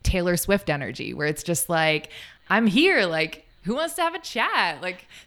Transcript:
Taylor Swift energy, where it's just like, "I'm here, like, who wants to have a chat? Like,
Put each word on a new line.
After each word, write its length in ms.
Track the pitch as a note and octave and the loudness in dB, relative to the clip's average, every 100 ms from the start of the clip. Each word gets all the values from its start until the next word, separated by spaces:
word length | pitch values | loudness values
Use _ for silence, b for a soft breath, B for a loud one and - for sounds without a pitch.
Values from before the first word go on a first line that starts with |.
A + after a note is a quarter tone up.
Taylor 320 | - F#3 F3 F3 | 0 2 2 2
Swift 340 | - G3 G3 | 2 2 2
energy, 420 | D3 B2+ - - | -2 -4 -8 -8
where 120 | B2+ D3+ | -4 -2
it's 160 | D3+ | -2
just 260 | - E3+ - | -2 -2 0
like, 420 | E3 D#3+ D#3 - B B B - | 2 2 0 -4 B B B 0
"I'm 200 | G3+ A3+ | 2 4
here, 380 | G3 F#4 E4 F#3 | 4 4 4 2
like, 380 | D#3+ D#3+ - - - | 0 -2 -4 -20 -10
who 100 | E3+ | -4
wants 200 | B3 E4 | -2 -4
to 80 | F4 | -2
have 120 | E4+ | -2
a 60 | F4 | -4
chat? 600 | - A#3 D4 F#4+ F#3 D3+ | -8 -2 0 2 0 -2
Like, 260 | F3+ F3+ - B | -8 -10 -14 B